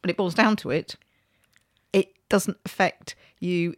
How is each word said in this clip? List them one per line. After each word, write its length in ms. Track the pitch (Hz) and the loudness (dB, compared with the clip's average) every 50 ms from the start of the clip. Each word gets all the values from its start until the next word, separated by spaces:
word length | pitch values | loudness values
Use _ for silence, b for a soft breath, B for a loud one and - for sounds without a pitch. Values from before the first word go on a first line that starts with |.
| - | -4
when 60 | 180 | -4
it 80 | 170 | -2
boils 160 | - 190 175 165 | -2 -2 -2 2
down 220 | - 165 214 214 | 2 2 2 2
to 120 | - - - | 0 -2 -4
it, 240 | 135 160 - - - - _ _ _ _ _ _ _ _ _ _ _ _ _ _ _ _ _ _ - | -4 -4 -4 -8 -16 -20 _ _ _ _ _ _ _ _ _ _ _ _ _ _ _ _ _ _ 0
it 200 | 196 190 - _ _ _ - | 0 0 0 _ _ _ 0
doesn't 280 | 208 196 - 208 185 - - | 0 0 0 -2 -6 -8 -10
affect 500 | - - - 190 165 - - _ - b b b b b - | -6 -2 0 0 0 -2 -6 _ -18 b b b b b -8
you 360 | 175 180 180 175 170 175 - | -4 -2 0 0 0 -2 -4